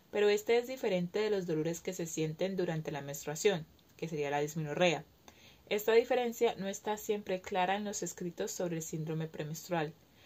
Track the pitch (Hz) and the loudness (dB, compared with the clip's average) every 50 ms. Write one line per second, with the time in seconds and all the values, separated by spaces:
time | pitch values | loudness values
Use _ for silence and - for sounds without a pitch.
0 | _ _ - 208 208 208 208 208 - - 233 240 240 247 262 262 - 214 185 180 | _ _ 2 4 4 6 4 4 4 4 4 4 4 0 -2 -2 0 2 2 2
1 | 175 175 - 208 214 214 208 196 180 175 160 156 151 165 170 - - 190 180 - | 0 0 0 0 2 2 2 0 0 0 0 0 0 0 -2 -4 -6 -6 -6 -4
2 | 170 160 - 156 156 156 156 - 180 190 196 185 180 175 160 156 156 160 156 139 | -6 -4 -2 -2 -2 -2 -2 -2 -2 -2 0 0 0 0 0 -2 -2 -4 -6 -6
3 | 139 139 139 - - 147 151 - - 208 190 156 160 - - _ _ _ - - | -6 -8 -8 -8 -6 -6 -2 2 4 4 4 2 -2 -8 -16 _ _ _ -14 -10
4 | 156 165 170 147 143 139 143 143 147 147 - 165 151 147 147 170 180 175 151 147 | -8 -6 -4 -2 -2 0 0 0 0 -2 -2 -4 -4 -2 2 4 4 4 4 2
5 | - - - _ _ - - - - - - - - - 196 208 - 226 220 233 | -2 -10 -20 _ _ -20 -20 -20 -20 -20 -20 -16 -6 -2 -2 0 4 6 6 6
6 | 254 - 254 247 247 233 233 - 233 233 - - 190 196 190 - - 214 214 208 | 6 6 4 2 2 0 0 2 2 2 2 0 -4 -6 -6 -4 -4 -4 -4 -2
7 | - - 208 208 208 - 185 180 - - 208 185 180 185 196 208 208 202 208 - | -2 -2 -2 -2 -2 -2 -4 -4 -4 -2 0 2 2 2 2 0 -2 -4 -6 -6
8 | - 170 - - 180 175 - - 190 208 - - 185 170 165 165 160 - 180 160 | -6 -6 -6 -6 -6 -6 -4 -4 -4 -4 -4 -4 -2 -2 -2 -4 -4 -4 -4 -4
9 | 156 160 156 160 160 160 - - 151 147 160 - - - 175 165 151 151 - - | -4 -2 -2 -4 -4 -4 -6 -6 -6 -6 -8 -8 -6 -2 -2 -2 -2 -2 -6 -10
10 | _ _ _ - - | _ _ _ -20 -20